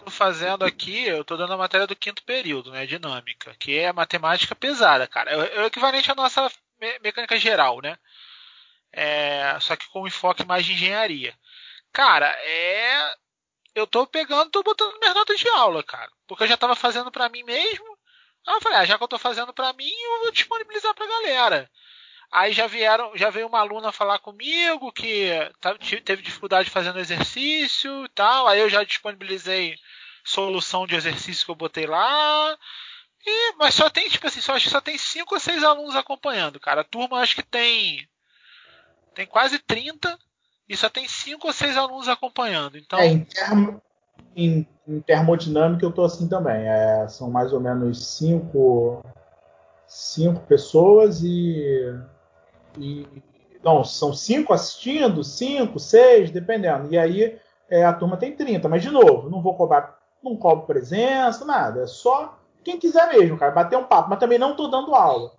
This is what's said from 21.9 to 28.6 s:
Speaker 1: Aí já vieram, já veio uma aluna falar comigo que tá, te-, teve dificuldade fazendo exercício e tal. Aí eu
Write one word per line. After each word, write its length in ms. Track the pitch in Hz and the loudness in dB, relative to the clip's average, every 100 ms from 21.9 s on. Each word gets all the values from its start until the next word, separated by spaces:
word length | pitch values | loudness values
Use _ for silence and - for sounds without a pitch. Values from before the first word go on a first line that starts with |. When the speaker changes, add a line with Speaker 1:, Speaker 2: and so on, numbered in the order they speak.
| - - - _ | -20 -20 -20 _
Speaker 1:
Aí 200 | 180 196 | 0 0
já 160 | 208 220 | 0 -2
vieram, 480 | 220 220 226 233 208 | 0 2 2 0 -2
já 140 | 202 | -2
veio 180 | 196 226 | -2 -2
uma 120 | 226 | -2
aluna 320 | 208 214 220 | -2 -4 -8
falar 280 | - 202 202 | -4 -2 -2
comigo 720 | - 202 262 330 339 311 247 | -6 -14 -6 -2 0 -2 -6
que 380 | - 226 214 190 165 151 - | -10 -6 -4 -2 -2 -6 -6
tá, 160 | 180 208 | -6 -6
te-, 240 | - 214 | -6 -6
teve 200 | - 196 | -4 -4
dificuldade 480 | - - 202 185 185 | -6 -12 0 0 2
fazendo 300 | - 175 180 | -2 -4 -6
exercício 1040 | 175 170 - - 277 311 277 - 277 277 262 | -6 -4 -4 -4 -2 -2 -2 -4 -6 -8 -8
e 40 | |
tal. 380 | - 202 262 247 | 0 2 4 4
Aí 120 | |
eu 100 | 202 | 4